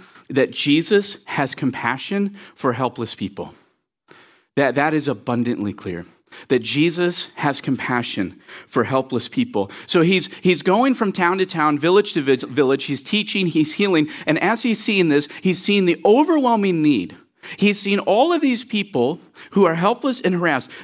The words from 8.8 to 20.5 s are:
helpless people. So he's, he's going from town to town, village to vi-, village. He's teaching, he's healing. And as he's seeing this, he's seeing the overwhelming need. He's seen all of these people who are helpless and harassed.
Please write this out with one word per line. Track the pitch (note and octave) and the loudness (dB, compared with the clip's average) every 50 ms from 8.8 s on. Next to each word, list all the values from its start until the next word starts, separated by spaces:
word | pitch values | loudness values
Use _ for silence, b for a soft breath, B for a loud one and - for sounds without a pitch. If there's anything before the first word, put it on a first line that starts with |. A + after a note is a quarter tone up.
| A2 | 0
helpless | G#2 C3+ C3 C3 - B2+ A#2 - | 2 0 -2 -2 -2 -4 -6 -6
people. | - - C3 A#2+ B2 - G#2 F#2+ F#2+ B B B | -4 -4 -4 -4 -2 -2 -4 -4 -4 B B B
So | B - F3 D#3+ | B 2 2 4
he's, | F3 G3 - - - B | 4 2 0 0 -4 B
he's | B - F3+ F3+ C#3+ | B 0 0 0 2
going | - F#3+ F#3 A3+ C4 C4+ A#3+ | 0 2 2 2 2 2 0
from | - A3+ G3 | 0 -2 -2
town | G3 G3 F3 E3+ F#3 F#3+ | 0 0 0 0 0 0
to | F#3 | -2
town, | F#3 - D#3+ D3+ D3+ D3 C#3+ | -2 -2 -2 0 0 0 0
village | D3+ E3+ F#3 G#3 G3+ - - | 2 2 4 2 2 0 -2
to | E3 | -2
vi-, | C#3 C3+ C3 | 2 2 2
village. | A#2+ - - B2+ C#3+ C#3 B2+ C#3 C3+ - | 0 0 -2 0 2 2 2 2 0 -2
He's | - C#3 - | -4 -6 -6
teaching, | - - G#3 G#3+ G3+ G#3+ - G3+ F#3 | -4 -2 -2 -2 -2 -2 -2 -2 0
he's | E3+ D#3+ D#3+ D3+ D3+ - | 0 2 0 0 0 0
healing. | - G3+ G3 F3+ D#3 D3+ D3+ B B B | 0 0 2 2 2 2 0 B B B
And | - D#3 | -2 0
as | D#3+ E3 F#3+ A#3 A3+ | 0 0 0 0 0
he's | - A#3+ G#3+ G3+ - | 0 -2 -2 0 -2
seeing | A#3 G#3 F#3+ F3 D#3+ | 0 2 2 4 4
this, | C#3 D3 D3 B B B | 4 2 0 B B B
he's | - F#3 E3+ - | -2 0 0 0
seeing | - - G3+ G3+ F#3 | 0 2 2 4 4
the | E3+ F3 - - | 2 2 2 4
overwhelming | G3+ G#3+ C4+ D4+ F#4 E4 D4 C4 A#3+ A#3 G#3 G3 F#3+ F3 D#3+ D3+ | 4 4 6 4 4 2 2 2 2 2 2 2 2 2 2 4
need. | D3+ C#3 G2+ F2 - - - _ _ _ B B B B | 2 2 2 -2 -4 -10 -18 _ _ _ B B B B
He's | B F#3+ G#3 G3+ G3+ | B 2 2 2 0
seen | G3 G3+ G3+ | -2 -2 -2
all | G3 - - F#3+ A3+ C#4+ E4+ | 0 2 2 2 4 4 4
of | F4 D#4 | 2 2
these | D#4 C4+ A#3+ A3+ - | 2 0 0 -2 -4
people | - - G#3 G3 - - B2 A#2+ C3+ F3 - - - B B B B | -4 -4 -4 -4 -2 0 0 0 0 -2 -6 -12 -20 B B B B
who | - G3+ G3 | 2 4 4
are | E3 E3 | 4 4
helpless | E3 F3 G#3 A#3+ A#3 - C4+ B3 - | 2 2 0 0 0 -2 -2 -2 -2
and | - F3+ F#3 | -2 -2 0
harassed. | E3+ F3+ E3 | 0 0 0